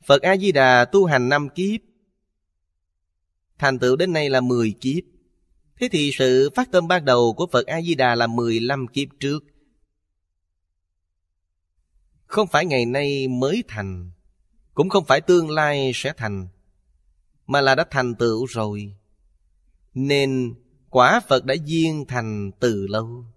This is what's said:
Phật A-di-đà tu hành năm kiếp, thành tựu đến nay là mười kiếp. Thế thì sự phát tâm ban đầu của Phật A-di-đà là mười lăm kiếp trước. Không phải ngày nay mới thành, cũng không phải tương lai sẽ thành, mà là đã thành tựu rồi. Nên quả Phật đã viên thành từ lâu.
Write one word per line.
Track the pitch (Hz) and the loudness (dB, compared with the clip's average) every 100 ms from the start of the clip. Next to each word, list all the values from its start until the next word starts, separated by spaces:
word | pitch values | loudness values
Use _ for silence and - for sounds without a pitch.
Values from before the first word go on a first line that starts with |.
| - | 4
Phật | 139 | 4
A-di-đà | 175 190 196 143 131 123 | 4 2 2 4 6 6
tu | 120 196 | 4 4
hành | 180 139 123 | 4 2 2
năm | 143 143 | 0 -2
kiếp, | - 196 226 _ _ _ _ _ _ _ _ _ _ _ _ _ _ _ _ _ _ | -6 -4 -6 _ _ _ _ _ _ _ _ _ _ _ _ _ _ _ _ _ _
thành | 143 127 | -2 0
tựu | 127 135 | 0 2
đến | 185 | 0
nay | 160 143 | 0 0
là | 131 | 0
mười | 127 123 113 98 | 2 0 0 -2
kiếp. | 131 156 - _ _ _ _ _ _ _ | -4 -6 -8 _ _ _ _ _ _ _
Thế | 247 | -2
thì | 156 143 | 0 -2
sự | - 131 127 143 | 0 2 4 2
phát | - 254 | 0 0
tâm | 180 165 | 0 2
ban | 180 | 0
đầu | 143 123 120 110 | 2 2 2 0
của | 175 | -2
Phật | 123 - | -2 -2
A-di-đà | 165 170 147 127 | -6 -4 0 0
là | 117 117 | 2 0
mười | 117 117 113 | 0 -2 -2
lăm | 117 139 123 | -2 -4 -6
kiếp | 139 139 _ | -6 -8 _
trước. | 139 147 _ _ _ _ _ _ _ _ _ _ _ _ _ _ _ _ _ _ _ _ _ _ _ _ _ _ _ _ _ | -6 -6 _ _ _ _ _ _ _ _ _ _ _ _ _ _ _ _ _ _ _ _ _ _ _ _ _ _ _ _ _
Không | - 202 | -4 0
phải | 147 175 | 0 0
ngày | 131 117 | -2 -2
nay | 135 143 139 131 | -2 -2 -4 -4
mới | 123 135 214 - | -2 -2 -4 -6
thành, | 110 98 92 87 - _ _ _ _ _ | -10 -10 -10 -14 -20 _ _ _ _ _
cũng | - 180 | -4 0
không | 196 | 0
phải | 151 139 | 2 0
tương | - 180 156 | 4 2 4
lai | 156 151 143 135 | 0 0 0 -2
sẽ | 120 139 - | -2 -6 -6
thành, | 110 98 90 _ _ _ _ _ _ _ _ _ - | -8 -8 -12 _ _ _ _ _ _ _ _ _ -2
mà | 143 | 0
là | 135 | 2
đã | 135 135 | 2 0
thành | 139 127 | -4 -4
tựu | 113 117 110 127 | -2 -2 -2 -6
rồi. | 117 107 104 104 101 _ _ _ _ _ _ _ _ _ | -6 -6 -8 -12 -18 _ _ _ _ _ _ _ _ _
Nên | 127 139 143 135 131 123 117 _ _ _ | -6 0 0 2 -2 -4 -8 _ _ _
quả | 127 123 220 - | 4 4 4 0
Phật | 131 | -2
đã | - 143 151 | 0 -6 -2
viên | 160 160 156 139 | -2 -2 -4 -6
thành | 127 113 104 98 - | -8 -6 -8 -8 -2
từ | 123 104 98 | -2 0 -4
lâu. | 107 113 120 120 | -6 -6 -14 -20